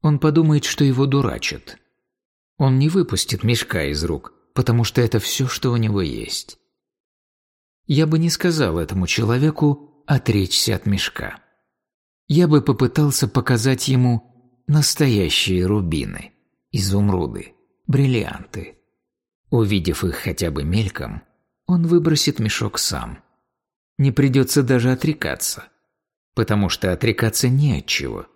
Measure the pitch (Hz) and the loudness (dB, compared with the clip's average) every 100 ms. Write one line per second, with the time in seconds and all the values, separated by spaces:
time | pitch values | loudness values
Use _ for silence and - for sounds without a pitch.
0 | 156 147 156 151 160 147 - - 139 127 | 2 2 2 4 4 2 0 0 2 2
1 | 139 139 127 - - - - - _ _ | 2 2 0 -4 -8 -8 -14 -20 _ _
2 | _ _ _ _ _ _ 135 127 147 185 | _ _ _ _ _ _ 2 4 2 2
3 | - 92 - 98 113 117 - 90 71 73 | 0 -2 -4 -2 0 -2 -2 -4 -2 -4
4 | 85 76 - _ _ - 123 117 113 - | -4 -4 -8 _ _ -4 0 2 2 0
5 | 117 120 - - 131 - 131 120 110 101 | 2 0 -2 -4 -4 -2 -2 0 0 0
6 | 85 57 53 - - - _ _ _ _ | -2 -4 -8 -10 -12 -20 _ _ _ _
7 | _ _ _ _ _ _ _ _ - 143 | _ _ _ _ _ _ _ _ -2 0
8 | 156 160 165 - 180 160 117 82 80 92 | 2 2 0 0 0 0 0 0 -2 -2
9 | 90 - 113 120 151 151 147 143 - _ | -2 -2 0 2 0 2 0 0 -6 _
10 | - 135 - 101 92 - - 98 104 98 | -2 -2 2 0 2 0 0 -2 -2 -2
11 | - - - - _ _ _ _ _ _ | -2 -8 -12 -14 _ _ _ _ _ _
12 | _ _ _ 143 175 151 - 120 127 - | _ _ _ 4 6 4 4 2 0 2
13 | 147 - 123 - - 120 123 127 - 131 | 0 0 0 -2 0 0 2 -2 0 2
14 | 123 117 - _ _ _ - 151 147 - | 2 0 -4 _ _ _ 0 2 2 2
15 | 143 107 85 - - 92 92 104 90 78 | 2 2 2 0 0 0 2 0 0 -4
16 | 57 50 - _ _ _ _ - 95 98 | -4 -10 -16 _ _ _ _ -4 0 2
17 | 101 92 80 92 - _ _ _ - 131 | 2 0 -2 -8 -14 _ _ _ -2 2
18 | 139 120 87 - - - 85 - _ _ | 2 0 -2 -8 -14 -14 -14 -18 _ _
19 | _ _ _ _ _ 127 104 101 85 78 | _ _ _ _ _ 0 2 0 0 -2
20 | 92 - - 82 85 73 73 98 101 - | -4 -4 -6 -4 -4 -4 -2 -2 -2 -6
21 | 60 62 - _ _ _ - 175 165 170 | -10 -12 -16 _ _ _ -2 0 4 2
22 | 160 151 - - 110 - 107 - - 71 | 2 0 0 -2 -4 -2 -6 -4 -6 -6
23 | 58 64 _ _ _ _ _ _ _ - | -10 -14 _ _ _ _ _ _ _ 0
24 | 139 131 139 131 131 147 127 127 123 127 | 0 2 2 2 2 2 2 2 2 0
25 | 147 151 80 65 - - - _ _ _ | -2 -4 -6 -6 -6 -8 -14 _ _ _
26 | _ _ _ - 110 107 98 - 95 90 | _ _ _ -4 0 0 0 -2 -2 0
27 | 117 107 113 - 127 135 147 80 - - | 0 0 -2 0 0 2 2 0 -4 -6
28 | 65 50 - | -6 -10 -12